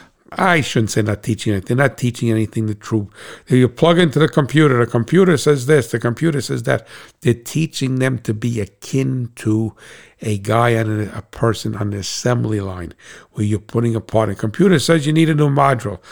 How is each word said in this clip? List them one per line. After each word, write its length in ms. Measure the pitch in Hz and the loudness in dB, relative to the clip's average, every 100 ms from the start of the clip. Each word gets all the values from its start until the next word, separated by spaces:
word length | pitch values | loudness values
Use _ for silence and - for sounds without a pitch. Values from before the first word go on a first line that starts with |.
| - _ _ | -20 _ _
I 300 | - 190 170 | -2 2 2
shouldn't 300 | 127 131 110 | 2 0 0
say 100 | - | 0
not 220 | 107 104 | -2 -4
teaching 320 | - 107 - | -4 -4 -2
it. 120 | 98 - | -4 -2
They're 100 | 123 | 0
not 200 | 139 - | 0 0
teaching 340 | 123 117 117 | -4 -2 -2
anything 360 | 110 107 117 110 | 0 -2 -4 -4
the 80 | |
true. 340 | 104 - 113 104 - - - - | -6 -4 -4 -4 -14 -20 -16 0
You 200 | 127 123 | 4 4
plug 320 | - 160 170 | 4 2 4
into 200 | 175 143 | 2 2
the 100 | 151 | 2
computer, 480 | - 135 151 151 123 | 2 2 4 4 4
the 140 | 120 | 2
computer 480 | 123 113 170 185 151 | 0 2 2 4 4
says 260 | 151 143 | 2 0
this, 260 | 123 151 - | 2 2 2
the 80 | 117 | -2
computer 440 | 120 113 165 147 | -4 -2 -2 -2
says 220 | - 135 | -4 -6
that. 220 | 120 127 - - - _ | -2 -4 -4 -20 -20 _
They're 100 | 123 | 0
teaching 640 | 120 - 160 160 - 131 131 | 0 -2 -4 -4 -4 -4 -2
them 200 | 131 120 | -2 -2
to 140 | - | -4
be 260 | 107 120 113 | -4 -4 -4
akin 720 | 101 _ - 135 135 131 120 - | -8 _ -6 -4 -2 -4 -6 -6
to 380 | 110 110 110 - - - - - | -2 0 -2 -8 -20 -20 -20 -10
a 160 | 110 101 | -6 -4
guy 400 | 98 110 120 113 | -2 2 2 2
on 240 | 110 107 | 0 -2
a, 160 | 101 104 | -4 -8
a 60 | |
person 520 | - - 117 104 110 107 | -12 -2 -2 0 -4 -6
on 140 | 104 | -6
the 60 | 101 | -6
assembly 640 | 92 - 123 120 113 107 | -8 -4 -2 -2 -2 -4
line 320 | 98 90 85 - - - - | -6 -8 -12 -14 -20 -20 -14
where 140 | - 107 | -4 -2
you're 120 | 104 | -2
putting 380 | - 117 117 113 | -2 -2 0 -2
a 60 | |
part 260 | - 110 107 | 0 0 0
in. 60 | |
Computer 440 | 98 110 - 190 165 | -2 -4 2 4 4
says 280 | - 165 143 | 2 0 2
you 80 | |
need 160 | 156 160 | 2 2
a 40 | |
new 140 | 151 147 | 2 2
module. 500 | 139 139 127 110 92 - | 4 2 2 -4 -10 -14